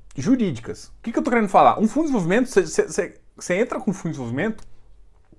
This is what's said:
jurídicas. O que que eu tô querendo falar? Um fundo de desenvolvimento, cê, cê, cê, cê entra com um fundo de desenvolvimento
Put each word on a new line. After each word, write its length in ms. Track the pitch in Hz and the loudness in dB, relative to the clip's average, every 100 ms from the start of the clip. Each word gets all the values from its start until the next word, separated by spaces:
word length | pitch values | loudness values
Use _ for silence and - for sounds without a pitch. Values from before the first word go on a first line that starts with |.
| - - | -14 -4
jurídicas. 680 | 156 254 196 113 - - - | 0 2 2 -4 -10 -12 -14
O 160 | - | -14
que 100 | - | -6
que 60 | 285 | -2
eu 40 | |
tô 80 | 233 | 0
querendo 180 | 240 202 | 2 4
falar? 320 | 185 131 - | 6 6 6
Um 80 | 220 | 2
fundo 180 | 277 330 | 2 0
de 60 | |
desenvolvimento, 360 | 247 165 208 247 | 0 2 2 2
cê, 180 | 196 160 | 2 2
cê, 220 | - 151 | 0 -2
cê, 320 | 160 175 - - - | -2 -6 -8 -20 -12
cê 160 | - 180 | -4 -2
entra 240 | 247 320 | -2 -2
com 100 | 214 | -4
um 40 | |
fundo 180 | - 170 | -4 -6
de 60 | 139 | -6
desenvolvimento 460 | 120 127 214 220 - - - - - - - | -6 -4 -4 -6 -12 -18 -20 -20 -20 -20 -20